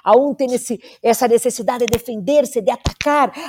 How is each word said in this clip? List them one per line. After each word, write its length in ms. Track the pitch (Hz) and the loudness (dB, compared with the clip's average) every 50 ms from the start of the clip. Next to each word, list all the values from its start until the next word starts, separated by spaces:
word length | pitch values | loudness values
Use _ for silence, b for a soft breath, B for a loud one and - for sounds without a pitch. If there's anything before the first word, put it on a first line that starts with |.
| B | B
aún 320 | 185 214 247 277 285 269 | 4 4 4 4 2 -2
tiene 200 | - 269 247 247 | -2 -4 -2 -2
ese, 240 | 240 - - 240 185 B B B B | -4 -4 -6 -10 -10 B B B B
esa 260 | - 233 226 - 254 233 | 0 0 0 2 2 2
necesidad 520 | 233 233 - 254 226 - 220 190 247 240 | 2 2 2 0 -4 -4 -4 -4 -2 -2
de 80 | 240 226 | -2 -2
defenderse, 760 | 233 233 240 - 233 214 180 175 294 294 277 - - 240 | -2 -4 -4 -6 -10 -8 -2 0 2 2 2 0 -2 0
de 100 | 190 185 | 0 0
atacar, 600 | 208 - - - - - - 294 285 294 277 - B 285 330 | 0 0 -4 -8 -6 -4 -2 0 2 2 2 0 B -6 -14